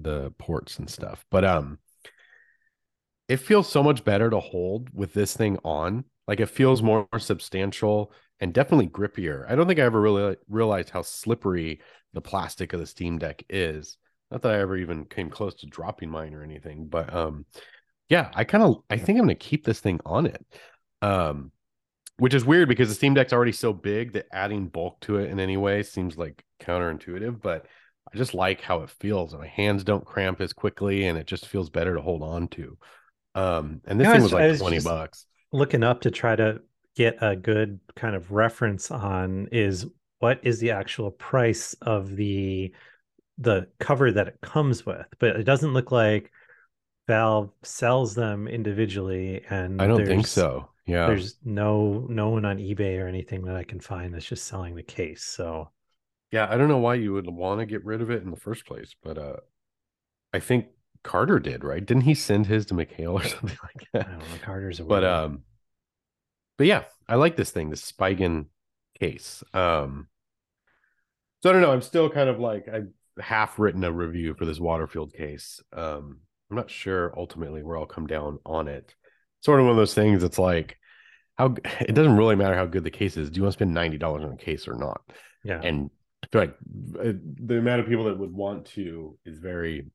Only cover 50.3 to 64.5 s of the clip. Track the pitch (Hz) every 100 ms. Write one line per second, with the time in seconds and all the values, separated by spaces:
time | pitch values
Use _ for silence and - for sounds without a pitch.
50.3 | - 85 65 - _ - 87 85 101 95
51.3 | - 123 101 104 107 107 101 127 113 107
52.3 | 110 104 101 98 98 101 92 92 92 -
53.3 | 95 92 92 85 92 - 95 87 85 -
54.3 | 120 - 98 90 85 - - 87 78 -
55.3 | - 85 80 78 _ _ _ _ _ _
56.3 | 110 104 113 147 139 120 123 107 98 87
57.3 | 85 92 101 113 110 95 110 113 120 92
58.3 | 80 - 117 - 64 - _ 80 78 73
59.3 | 67 - _ _ _ _ _ _ _ _
60.3 | 92 - 127 - _ _ _ - 90 131
61.3 | 185 - 64 71 76 98 123 131 151 -
62.3 | 104 104 110 104 90 80 - 80 95 -
63.3 | - 101 - - - - 113 95 90 80
64.3 | 85 -